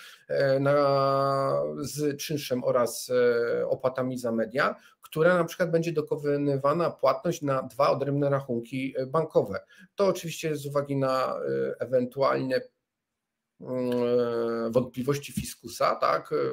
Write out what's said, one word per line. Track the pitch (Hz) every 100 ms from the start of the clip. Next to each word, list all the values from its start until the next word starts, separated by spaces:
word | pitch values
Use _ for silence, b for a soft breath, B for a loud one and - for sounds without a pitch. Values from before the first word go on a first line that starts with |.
| B B -
e, | 143 139 135
na, | 139 143 143 139 139 135 139 135 135 143 147 151
z | 139 139 147 143
czynszem | - 147 - 127
oraz, | 131 127 117 - - 123 123 117 117 120
e, | 120
opłatami | - 131 127 127 127
za | 120
media, | 113 110 123 185 - b b
która | - 156 170 180
na |
przykład | 170 - 175
będzie | 165 165
dokonywana | 156 151 147 147 143 143 139 139 160 165
płatność | - 135 135 175 165
na | 143 131
dwa | 131 - 147
odrębne | - 143 143 143
rachunki, | 139 135 120 117 131 135 135
e, | 131
bankowe. | 156 156 165 113 95 b b b
To | - 196
oczywiście | 180 165 - 160 147
z | 139
uwagi | 143 139 139
na, | 135 131 131 127
e, | 139 135 135 -
ewentualne, | 120 127 123 139 131 135 131 127 - _ _ _ _ _ _ _ _ _
mm, | 131 127 123 123 120 123 120 117 117 117 113
wątpliwości | 123 123 - 127 143 -
fiskusa, | - - - - - 156
tak, | - - 160 156 151 135